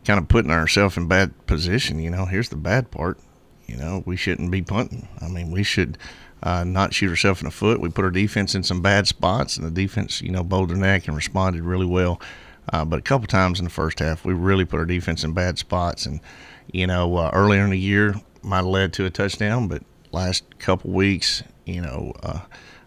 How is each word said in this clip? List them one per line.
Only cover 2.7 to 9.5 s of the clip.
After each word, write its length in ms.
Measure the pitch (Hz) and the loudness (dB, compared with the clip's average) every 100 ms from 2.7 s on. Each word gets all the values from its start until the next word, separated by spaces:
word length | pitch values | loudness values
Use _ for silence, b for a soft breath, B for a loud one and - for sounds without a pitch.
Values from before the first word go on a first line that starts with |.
| 120 120 | 0 0
part. 260 | - 85 - - _ _ - - | -4 -4 -4 -12 _ _ -20 -14
You 100 | 58 | -10
know, 280 | 78 95 87 | -6 -6 -6
we 80 | 90 | -4
shouldn't 360 | - - 90 | -2 -2 0
be 100 | 95 | -2
punting. 460 | 85 101 - 120 - - | -2 -2 -2 -6 -14 -12
I 60 | 82 | -10
mean, 240 | 90 85 | -8 -4
we 140 | 90 | -2
should, 340 | 104 - 85 - B B B B | 0 0 0 -4 B B B B
uh, 180 | - 87 | -2 0
not 320 | 87 92 98 | 0 2 0
shoot 160 | - 98 | 2 0
ourselves 300 | 85 101 92 | 2 2 2
in 60 | 71 | -2
the 40 | |
foot. 300 | - 104 117 | 0 2 2
We 80 | 85 | 0
put 160 | 92 | 0
our 80 | 95 | 0
defense 420 | 90 104 107 95 | 2 0 0 0
in 80 | 98 | 0
some 180 | 90 90 | 0 0
bad 280 | 92 101 98 | 4 4 4
spots, 480 | - 87 110 - | 2 2 2 -2